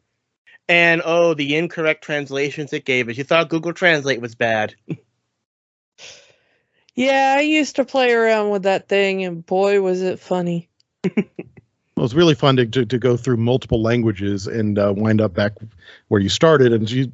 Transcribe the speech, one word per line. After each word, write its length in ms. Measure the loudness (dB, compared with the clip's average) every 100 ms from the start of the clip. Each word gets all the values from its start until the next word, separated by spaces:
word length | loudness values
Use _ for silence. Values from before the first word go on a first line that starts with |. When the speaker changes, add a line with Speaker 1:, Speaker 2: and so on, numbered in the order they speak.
| _ _ _ _ _ -18 0
Speaker 1:
And, 340 | 2 4 2
oh, 300 | 0 2 2
the 220 | 0 -2 -2
incorrect 480 | -4 -4 -2 -4
translations 680 | -6 -8 -6 -4 -6 -6 -10
it 120 | -8
gave 240 | -2 -2 -2
us. 80 | -6
You 80 |
thought 240 | 0 0 0
Google 240 | -4 -4
Translate 480 | 0 2 2 0 -4
was 160 | -6 -4
bad. 400 | 0 0 -2 -8 -14
<laughs> 100 | -14 _ _ _ _ _ _ _ _ _ _ -20 -20 _ _ _ _ _ _ _
Speaker 2:
Yeah, 400 | -4 0 2 2 2
I 60 |
used 340 | 2 0 0 -2
to 80 |
play 280 | -2 0 2
around 360 | 2 2 2 0
with 140 | -2
that 260 | 0 -2 0
thing, 340 | 0 0 0
and 220 | -6 -8
boy, 380 | -4 0 2 2
was 200 | 0 -2
it 160 | -4 -6
funny. 500 | -4 -4 -2 -4 -8 _ _ _
<laughs> 60 | -4 -4 -6 -10 -20 -20 _ _ _
Speaker 3:
Well, 100 | -4
it's 80 | -2
really 220 | 2 2
fun 220 | 4 2 2
to, 100 | 2
to, 180 | 0
to 140 | -2 0
go 180 | 0 0
through 220 | 0 0
multiple 420 | 0 -2 -2 -2
languages 640 | 0 0 0 -2 -4 -4 -6
and, 320 | -4 -2 0
uh, 140 | 0
wind 240 | 0 0 2
up 140 | 0
back 200 | 0 -4 -4 -18 -20 -20 -20 _
where 120 | 0
you 80 | 0
started, 460 | 2 4 6 4
and 160 | 2 0
you 200 | -2 -4